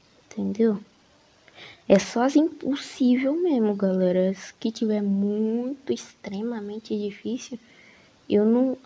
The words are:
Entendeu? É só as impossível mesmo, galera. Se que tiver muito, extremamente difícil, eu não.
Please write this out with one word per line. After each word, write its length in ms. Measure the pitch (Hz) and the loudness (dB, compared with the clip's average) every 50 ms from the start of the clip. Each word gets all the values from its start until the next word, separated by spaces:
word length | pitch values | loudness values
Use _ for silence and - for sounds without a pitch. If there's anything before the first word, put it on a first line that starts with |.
| _ _ _ _ _ | _ _ _ _ _
Entendeu? 540 | _ - 214 202 196 196 214 226 226 208 196 202 - _ _ _ _ _ _ _ _ _ _ _ - _ - - - - - _ - | _ -10 -6 -6 -4 0 2 2 2 2 -2 -6 -14 _ _ _ _ _ _ _ _ _ _ _ -20 _ -20 -20 -20 -20 -18 _ 4
É 120 | 202 190 | 4 4
só 240 | - - - - 247 | 4 0 -2 0 0
as 120 | 277 285 | 4 4
impossível 960 | 294 311 330 - - - 262 277 277 - - - - 262 247 247 254 269 269 294 339 | 4 2 2 -2 -6 -4 -4 -4 -4 -6 -12 -4 0 2 4 4 4 2 0 0 0
mesmo, 340 | 359 349 285 240 220 208 208 | 0 2 2 2 2 2 0
galera. 580 | 202 202 190 185 185 185 180 180 185 185 190 196 | 0 0 0 2 2 2 2 2 2 2 2 0
Se 200 | - - - - | -4 -8 -16 -16
que 160 | _ - 226 | _ -6 -6
tiver 300 | 220 - 233 214 214 208 | -4 -2 -2 -2 0 0
muito, 920 | 208 202 196 196 202 202 208 214 220 220 226 240 247 254 285 269 - - 240 | 0 0 0 0 0 0 0 0 -2 -2 -2 -2 -4 -6 -8 -8 -6 -6 -6
extremamente 1040 | 226 - - - _ - 202 190 196 220 240 240 220 208 208 208 226 - - 220 208 | -6 -6 -14 -20 _ -14 -10 -8 -8 -6 -6 -8 -8 -10 -10 -12 -12 -8 -6 -6 -4
difícil, 600 | 208 202 202 - - 208 233 254 - - 254 - - _ - - - - - _ _ _ _ _ _ - | -4 -6 -8 -8 -8 -8 -8 -8 -8 -12 -16 -16 -16 _ -20 -20 -20 -20 -20 _ _ _ _ _ _ 0
eu 160 | 208 208 208 | 2 4 4
não. 320 | 220 226 240 262 262 247 - - | 6 4 4 2 2 0 -4 -4